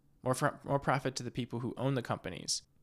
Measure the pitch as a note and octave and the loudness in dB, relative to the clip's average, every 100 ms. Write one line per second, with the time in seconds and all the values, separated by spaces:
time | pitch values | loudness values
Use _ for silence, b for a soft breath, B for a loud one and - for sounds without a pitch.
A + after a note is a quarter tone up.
0 | _ _ B2+ C3 D3 - - C#3 - C3+ | _ _ 0 2 2 0 0 2 4 2
1 | C3+ B2+ B2 B2 A#2+ A#2 A#2 - C3 C3+ | 2 -4 -4 -4 -2 -2 -4 0 0 2
2 | - G#2+ F#2+ F2 - - - _ | 0 -4 -4 -6 -2 -4 -4 _